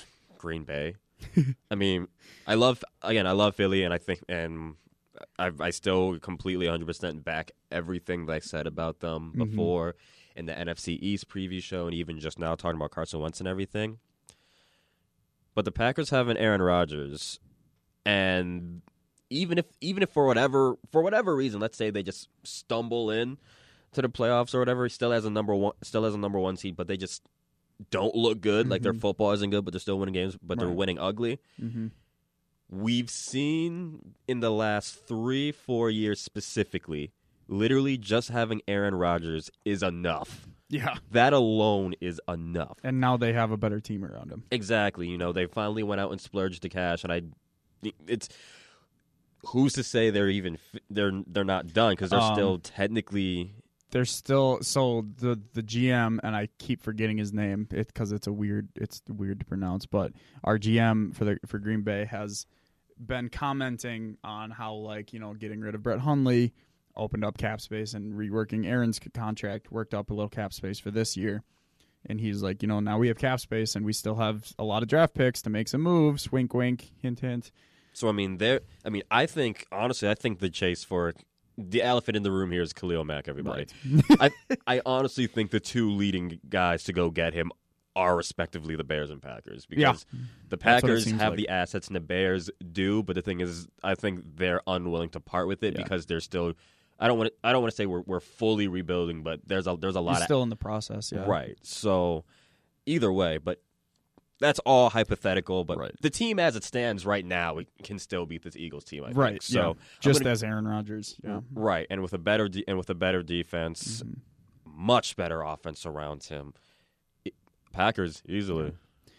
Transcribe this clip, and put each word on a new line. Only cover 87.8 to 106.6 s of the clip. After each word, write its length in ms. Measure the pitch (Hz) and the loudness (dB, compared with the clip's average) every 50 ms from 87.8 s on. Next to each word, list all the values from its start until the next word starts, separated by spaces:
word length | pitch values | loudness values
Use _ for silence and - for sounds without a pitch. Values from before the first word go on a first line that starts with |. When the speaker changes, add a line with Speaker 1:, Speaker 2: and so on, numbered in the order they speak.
| _ _ - | _ _ -2
Speaker 1:
are 220 | 92 92 90 87 | 2 4 4 4
respectively 640 | 85 87 - - - 85 - - 85 78 78 80 | 2 0 -2 -4 -4 -6 -4 -6 -8 -8 -6 -6
the 80 | 78 76 | -6 -4
Bears 240 | 71 78 76 73 73 | -2 -2 -4 -4 -6
and 120 | 73 65 | -8 -14
Packers, 460 | 71 67 58 57 - - - 64 - - | -14 -16 -16 -16 -16 -16 -16 -16 -12 -4
Speaker 2:
Yeah. 220 | - 143 147 131 | 2 4 4 4
Speaker 1:
because 140 | 117 - - - - 123 127 117 - - - | 4 2 -4 -14 -12 -12 -12 -12 -14 -16 -10
the 80 | - 101 | -8 -6
Speaker 2:
That's 60 | 85 | 2
what 0 | |
it 0 | - 113 120 123 131 123 113 | 6 6 8 8 8 6 4
Speaker 1:
Packers 100 | 117 110 | 4 2
Speaker 2:
seems 160 | 110 110 107 | 2 2 2
Speaker 1:
have 120 | 107 107 85 | 2 2 2
Speaker 2:
like. 40 | |
Speaker 1:
the 120 | 104 107 - | 0 -2 0
assets 380 | 95 90 90 - - 95 - | 0 0 0 -2 -4 -6 -6
and 80 | - 95 | -4 -6
the 20 | 87 | -6
Bears 500 | 80 76 90 92 95 92 92 92 82 101 - - 92 85 | -4 -2 0 2 2 2 2 0 -2 -6 -12 -12 -12 -8
do, 320 | 82 98 95 98 104 110 98 | -2 0 2 2 2 2 0
but 120 | 92 87 | 0 -2
the 60 | 90 | -2
thing 200 | - 104 92 87 | -2 -4 -2 -2
is, 260 | 90 87 85 85 87 - _ _ - | -2 -4 -4 -8 -12 -16 _ _ -2
I 120 | 98 95 | -2 -2
think 280 | - - 101 92 87 - 80 73 | 0 -2 -4 -4 -4 -10 -10 -4
they're 240 | 82 90 90 87 90 - | -2 0 2 2 0 0
unwilling 440 | 92 92 90 87 87 85 82 85 80 | 0 -2 -2 -2 -2 -2 -2 -4 -4
to 100 | - 80 | -6 -10
part 280 | - - - 90 87 92 | -10 -4 -2 -2 0 -2
with 120 | 98 - | -2 -2
it 140 | 110 101 - | -2 -2 -2
Speaker 2:
Yeah. 80 | - - | -2 -4
Speaker 1:
because 220 | - 95 87 82 | -4 -4 -4 -4
they're 160 | - 85 82 | -4 -4 -4
still, 320 | - - - 87 85 85 82 _ _ _ _ _ _ _ _ | -4 -4 -2 0 0 0 -2 _ _ _ _ _ _ _ _
I 100 | - 113 120 | 2 2 4
don't 80 | 120 | 4
wanna, 140 | 113 110 113 - _ - | 4 2 0 -2 _ 2
I 80 | 120 | 4
don't 100 | 127 131 | 4 4
wanna 120 | 120 113 - | 4 2 0
say 120 | - 104 | 0 0
we're, 160 | 95 90 87 90 | 0 0 -2 -2
we're 160 | 95 92 87 | -2 -4 -4
fully 480 | - - - - 113 110 110 107 101 95 | -4 -6 -6 0 2 4 4 4 2 0
rebuilding, 520 | 90 92 87 80 90 87 85 85 82 80 78 | 0 -2 -2 0 0 0 0 0 -2 -4 -6
but 180 | 82 82 76 - | -6 -6 -6 -4
there's 220 | - 98 95 85 | -2 -2 0 0
a, 80 | 90 90 | 0 -2
there's 220 | 80 87 95 92 | 0 -2 -2 0
a 40 | 90 | 0
lot 120 | 85 85 85 | 0 2 2
Speaker 2:
You're 60 | 87 | 2
Speaker 1:
of 40 | 85 | 2
Speaker 2:
still 200 | - 147 131 123 | 4 2 2 2
in 60 | 117 | 0
the 60 | 113 | -4
process, 560 | - - 104 107 107 - - 107 107 107 - | -6 -6 -6 -4 -6 -6 -6 -8 -8 -8 -6
yeah. 140 | - 98 95 | -6 -4 0
Speaker 1:
Right. 320 | 101 92 73 62 55 50 _ - | 0 0 0 -2 -6 -12 _ -14
So, 600 | - - - 113 104 95 90 87 87 82 80 - _ _ _ _ _ _ _ _ _ _ _ - | -12 -8 -2 2 2 4 4 4 2 0 -2 -4 _ _ _ _ _ _ _ _ _ _ _ -4
either 260 | 139 160 160 117 98 | 0 0 2 2 2
way, 260 | 92 95 92 82 78 | 2 2 2 2 0
but 240 | 78 76 87 - - _ _ _ _ _ _ _ _ _ _ _ _ _ _ _ - | -2 -2 -4 -6 -6 _ _ _ _ _ _ _ _ _ _ _ _ _ _ _ 0
that's 180 | 139 147 139 - | 2 2 2 2
all 300 | - - 135 123 123 113 | 4 6 8 8 8 8
hypothetical, 760 | 110 113 104 - 107 - - 98 92 95 - - 92 92 85 | 6 4 2 2 0 0 0 0 0 0 0 0 0 -2 0
but 120 | 82 85 | -2 -4
Speaker 2:
Right. 140 | 78 67 - - - | -4 -6 -8 -6 -2
Speaker 1:
the 80 | - 147 | -2 -2
team 300 | - - 233 226 214 185 | 0 0 0 0 2 2
as 160 | 170 156 113 | 2 2 2
it 80 | 104 | 0